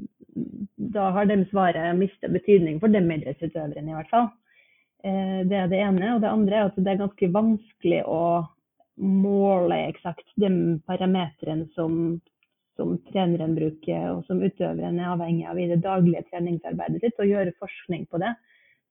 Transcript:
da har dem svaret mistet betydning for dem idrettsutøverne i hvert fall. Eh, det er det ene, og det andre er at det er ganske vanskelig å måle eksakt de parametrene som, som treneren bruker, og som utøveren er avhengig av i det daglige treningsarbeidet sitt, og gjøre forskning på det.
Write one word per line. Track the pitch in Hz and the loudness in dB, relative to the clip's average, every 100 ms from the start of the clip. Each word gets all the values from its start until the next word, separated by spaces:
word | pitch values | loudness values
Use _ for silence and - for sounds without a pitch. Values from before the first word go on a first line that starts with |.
| - _ - - - - 202 - 208 | -14 _ -14 -8 -8 -8 -12 -8 -6
da | 208 190 | -2 0
har | 190 202 | 2 2
dem | 208 185 | 2 2
svaret | 196 180 160 170 175 | 2 2 2 0 0
mistet | 190 - - | 0 -2 -4
betydning | 185 - 202 160 156 | -2 6 6 6 0
for | 220 | 2
dem | 214 170 | 4 2
idrettsutøverne | 156 131 147 165 165 151 147 151 | 0 -6 -8 -8 -6 -8 -8 -8
i | 160 | -10
hvert | 160 | -2
fall. | 233 226 - _ _ _ _ _ _ | 2 0 -2 _ _ _ _ _ _
Eh, | 196 190 190 190 | -4 -2 -2 0
det | 185 202 | 0 0
er | 180 | 0
det | 190 | 2
ene, | 202 190 208 | 2 2 2
og | 240 | 0
det | 208 | 2
andre | 220 202 214 | 2 2 2
er | 196 | 2
at | 196 | 0
det | 190 | 0
er | 190 | 0
ganske | 202 - 185 | -2 -2 0
vanskelig | 196 226 214 - _ 170 170 - | 2 2 0 -4 _ -2 0 0
å | 156 170 170 165 _ _ _ _ - | -2 0 0 -2 _ _ _ _ -4
måle | 190 190 196 202 196 185 175 165 156 | 0 2 4 4 4 4 2 0 -2
eksakt | - 180 - - - | -6 -10 -10 -8 0
de | 202 180 170 160 - | 2 2 2 -2 -4
parametrene | 180 185 185 170 - - 156 156 | -2 0 0 -2 -6 -6 -6 -6
som, | - 165 165 165 170 - _ _ _ _ - | -4 -2 -2 -2 -4 -8 _ _ _ _ -6
som | 165 175 - | -4 -4 -4
treneren | 202 180 170 160 160 | -2 0 0 0 -2
bruker, | 156 156 - 165 175 | -2 -4 -6 -4 -4
og | 180 165 | -6 -4
som | 185 | -2
utøveren | 190 - 170 165 175 175 | -2 -2 -4 -4 -4 -4
er | 180 | -4
avhengig | 175 170 165 160 | -4 -2 -2 -2
av | 170 | -4
i | 175 | 0
det | 170 | 0
daglige | 190 190 175 165 - | 0 4 4 2 -4
treningsarbeidet | 175 175 170 165 170 165 165 | -6 -4 -4 -6 -6 -6 -2
sitt, | 240 233 | -2 0
og | 202 | 0
gjøre | 202 185 - | 2 -2 -6
forskning | 196 - - 165 175 | -12 -12 -8 -8 -6
på | 170 | -6
det. | 202 233 _ _ _ _ _ | -4 -6 _ _ _ _ _